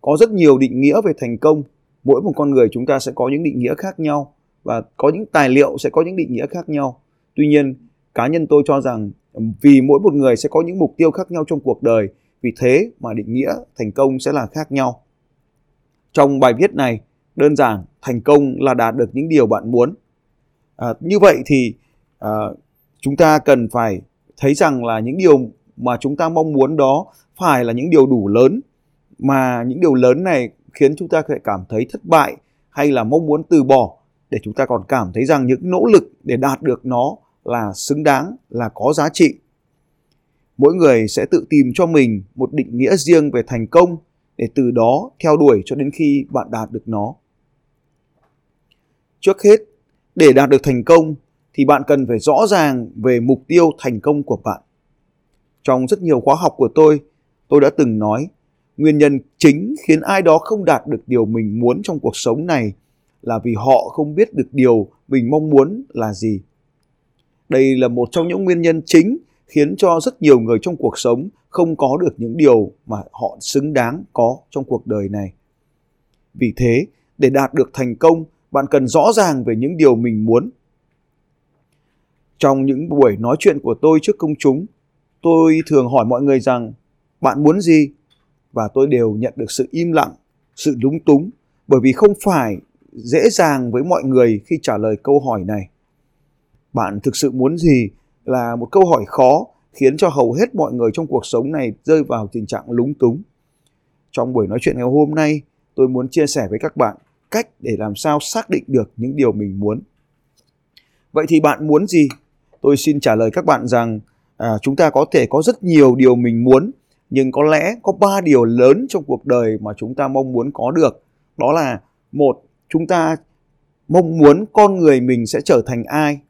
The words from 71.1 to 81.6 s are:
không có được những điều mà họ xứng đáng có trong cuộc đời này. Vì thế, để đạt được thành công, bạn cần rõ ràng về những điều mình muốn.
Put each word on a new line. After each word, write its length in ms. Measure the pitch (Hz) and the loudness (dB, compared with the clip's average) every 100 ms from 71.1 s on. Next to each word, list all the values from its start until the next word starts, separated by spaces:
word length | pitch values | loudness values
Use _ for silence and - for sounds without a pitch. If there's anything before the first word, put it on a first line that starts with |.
| 120 175 _ _ | -2 -4 _ _
không 280 | - 170 156 | -4 -2 0
có 200 | 139 143 | -2 -2
được 180 | 175 - | -4 -6
những 200 | 117 120 | -10 2
điều 360 | 147 117 101 _ - | 4 4 0 _ -12
mà 100 | 107 - | -12 -12
họ 240 | - 117 - | -10 -10 -10
xứng 320 | - 143 143 | -6 -4 -2
đáng 320 | 143 117 151 202 | -2 -4 -6 -12
có 260 | - 117 135 _ | -2 -2 -2 _
trong 140 | 147 | -12
cuộc 220 | 135 123 - | -6 -8 -6
đời 220 | 107 98 | -6 -6
này. 240 | 104 95 - _ _ _ _ _ _ _ _ _ | -8 -10 -14 _ _ _ _ _ _ _ _ _
Vì 180 | - 120 - | -6 -6 -2
thế, 300 | 123 117 190 _ _ _ | -2 -2 -4 _ _ _
để 120 | 127 | 0
đạt 240 | 135 139 | 0 -2
được 160 | - 131 | -2 -4
thành 240 | - 127 113 | -2 -8 2
công, 280 | 165 165 160 _ _ | 2 2 -2 _ _
bạn 160 | 139 139 | -4 0
cần 180 | 143 131 | 0 0
rõ 240 | 156 175 | 2 2
ràng 320 | 226 190 139 | 2 0 0
về 120 | 117 113 | -4 -4
những 200 | 135 170 | -4 2
điều 200 | 151 117 | 2 2
mình 280 | 120 110 | 0 -2
muốn. 260 | 110 113 202 _ _ _ _ _ _ _ _ _ _ _ | 0 0 0 _ _ _ _ _ _ _ _ _ _ _